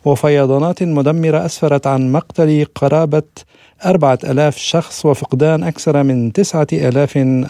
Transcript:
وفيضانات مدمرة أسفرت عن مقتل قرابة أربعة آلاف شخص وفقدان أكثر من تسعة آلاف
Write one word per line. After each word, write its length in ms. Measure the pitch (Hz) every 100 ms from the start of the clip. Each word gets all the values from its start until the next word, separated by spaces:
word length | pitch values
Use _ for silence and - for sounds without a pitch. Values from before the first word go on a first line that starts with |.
وفيضانات 800 | 147 135 151 143 135 135 165 180
مدمرة 640 | 180 147 139 165 160 156 175
أسفرت 400 | - 156 143 139
عن 260 | 135 131
مقتل 540 | 143 - - 160 151 147
قرابة 480 | - 143 151 160 151 151 - - _ _ _ 185
أربعة 320 | 180 143 127
آلاف 320 | - 135 151 -
شخص 500 | - 165 - - 156
وفقدان 560 | 135 - 131 151 160
أكثر 380 | 170 156 - 143
من 300 | 139 127 117
تسعة 340 | 143 202 165 151
آلاف 460 | 160 139 127 143 147 131 131